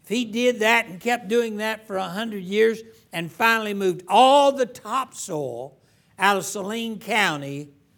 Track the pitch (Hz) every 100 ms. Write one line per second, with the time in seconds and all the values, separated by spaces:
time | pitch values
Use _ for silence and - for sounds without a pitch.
0 | - 226 226 220 247 240 220 233 226 175
1 | 226 233 190 233 233 214 214 214 - 190
2 | 185 180 233 208 185 202 220 220 - _
3 | _ 170 165 - 226 226 214 202 190 165
4 | - 202 262 285 277 262 254 247 214 247
5 | 254 - - 156 135 117 135 _ _ _
6 | _ - 190 196 - 208 190 226 226 208
7 | 196 220 190 147 139 143 147 _ _